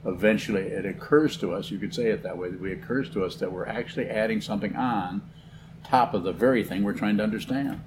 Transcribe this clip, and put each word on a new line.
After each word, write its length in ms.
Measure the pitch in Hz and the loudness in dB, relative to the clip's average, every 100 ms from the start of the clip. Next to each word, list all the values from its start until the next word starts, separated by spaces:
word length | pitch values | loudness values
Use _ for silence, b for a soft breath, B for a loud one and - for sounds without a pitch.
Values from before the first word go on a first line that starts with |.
eventually, 600 | 95 90 104 107 - 98 | -4 2 4 4 2 -2
it 220 | 95 98 98 | -2 -4 -4
occurs 520 | 95 - 151 156 - | -6 4 6 6 0
to 160 | 92 | -2
us, 160 | 95 - | -2 -4
you 80 | 98 | -6
could 160 | 98 | -4
say 140 | - 117 | 0 2
it 160 | 92 | 2
that 140 | 92 85 | -2 -6
way, 120 | 90 | -6
it 220 | 90 95 | -6 -6
occurs 380 | 90 - 127 131 | -6 -2 -2 -2
to 120 | 104 | -2
us 120 | 92 - | -2 -2
that 160 | 92 | -4
we're 160 | 92 117 | -4 -4
actually 420 | 113 113 - 107 | -4 -4 -4 -2
adding 320 | 110 110 110 | 0 0 0
something 340 | - 104 104 - | -2 -4 -2 -2
on 460 | 123 107 90 98 - B B B B B | 0 0 -2 -6 -8 B B B B B
top 320 | - 131 120 104 | 2 4 4 2
of 80 | |
the 100 | 90 | -2
very 300 | 85 123 123 | 2 4 4
thing 200 | 82 92 | 2 0
we're 100 | 101 | 0
trying 240 | 90 107 104 | 2 2 2
to 60 | |
understand. 560 | 107 104 - 131 139 - | 2 -2 -2 -2 -2 -6